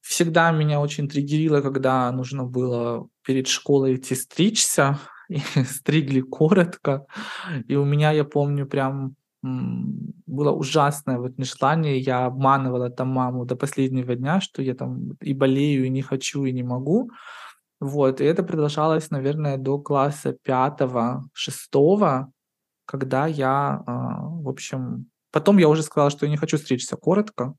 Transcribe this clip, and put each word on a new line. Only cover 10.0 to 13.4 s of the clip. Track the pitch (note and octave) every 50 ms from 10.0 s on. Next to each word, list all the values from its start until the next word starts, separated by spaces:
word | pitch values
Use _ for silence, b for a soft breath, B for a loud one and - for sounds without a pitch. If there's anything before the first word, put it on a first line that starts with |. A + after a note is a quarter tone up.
| - - - - _
было | - C3 C#3 D3 C#3+
ужасное | - - C3+ B2+ - D#3 C#3+ C#3+ C#3+ - _ - C3 A#2+
вот | B2 B2+ B2
нежелание. | - C3+ B2+ - - C3+ C3+ D#3 E3 D#3+ D3 C#3 C3
Я | C3 C3+ B2+ B2 B2+
обманывала | B2+ C3 C3+ C3+ C3+ C3+ C3+ C3 B2+ B2+ B2 B2 B2
там | B2 - C3 C3
маму | C3 C3 B2+ B2+ B2+ B2+